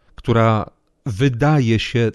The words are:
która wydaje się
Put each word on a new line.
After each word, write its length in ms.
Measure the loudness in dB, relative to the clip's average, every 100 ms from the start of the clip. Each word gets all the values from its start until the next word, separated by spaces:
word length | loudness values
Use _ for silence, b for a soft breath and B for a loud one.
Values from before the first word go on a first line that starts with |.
| _
która 560 | -8 -2 2 2 0 -4 -14 _ _ -10
wydaje 720 | -2 -2 0 0 2 2 0
się 320 | -2 -2 -2